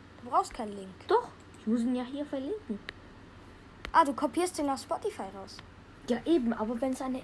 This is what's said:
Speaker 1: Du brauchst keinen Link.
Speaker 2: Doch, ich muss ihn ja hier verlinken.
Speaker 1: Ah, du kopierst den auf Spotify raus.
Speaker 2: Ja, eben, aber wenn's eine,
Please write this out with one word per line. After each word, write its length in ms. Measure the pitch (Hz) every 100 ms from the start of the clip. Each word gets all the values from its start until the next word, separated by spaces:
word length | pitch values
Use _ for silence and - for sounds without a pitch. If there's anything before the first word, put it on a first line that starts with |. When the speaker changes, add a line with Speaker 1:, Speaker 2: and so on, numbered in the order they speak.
| - -
Speaker 1:
Du 80 | 240
brauchst 220 | 294 -
keinen 200 | - 214
Link. 180 | 202 190 185 -
Speaker 2:
Doch, 220 | 427 - - - -
ich 80 | 214
muss 140 | 240
ihn 140 | 233
ja 100 | 247
hier 220 | 247 277 294
verlinken. 520 | 277 277 427 - 202 - - - - - - - - - - -
Speaker 1:
Ah, 120 | 320
du 80 | 294
kopierst 460 | 233 285 320 359 330
den 100 | 285
auf 100 | 269
Spotify 480 | - 330 415 - 196 196
raus. 200 | 190 - - - - - -
Speaker 2:
Ja, 100 | 233
eben, 280 | - 330 233
aber 280 | 214 220 240
wenn's 200 | 269 262
eine, 200 | 262 254